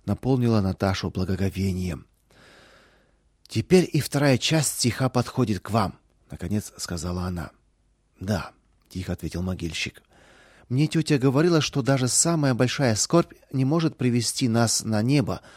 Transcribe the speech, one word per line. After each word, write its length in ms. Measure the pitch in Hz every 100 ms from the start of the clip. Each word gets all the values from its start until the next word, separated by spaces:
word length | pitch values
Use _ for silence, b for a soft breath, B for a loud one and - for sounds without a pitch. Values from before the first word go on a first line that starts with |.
наполнило 560 | - 104 127 131 120 110
Наташу 500 | 95 92 98 95 90
благоговением. 960 | - 92 92 98 92 95 90 90 69 - _ _ b b b b b b b b b _ _ -
«Теперь 400 | 113 - 185 165
и 100 | 156
вторая 360 | - 143 143 123
часть 380 | - 160 135 -
стиха 300 | 123 - 131
подходит 520 | 123 - - 113 95
к 100 | -
вам», 280 | 110 92 - _ _ _
наконец 420 | 78 85 104 - -
сказала 460 | - 87 87 90
она. 280 | 90 87 71 - _ _ _ _ _ _
«Да», 300 | 95 98 - - _ _ _
тихо 220 | 92 90
ответил 300 | 85 80 85
могильщик. 600 | 92 87 85 78 - - _ b b b b b -
«Мне 160 | 127 156
тётя 320 | 165 151 147
говорила, 420 | 135 131 175 165
что 220 | - 143
даже 260 | 123 135 127
самая 460 | - 170 165 143
большая 420 | 117 127 - 131 107
скорбь 380 | - 170 165 - _
не 140 | 135 131
может 320 | 165 165 -
привести 500 | 127 120 110 - 127
нас 340 | 113 117 -
на 200 | 110 107
небо, 400 | 117 143 101 90 B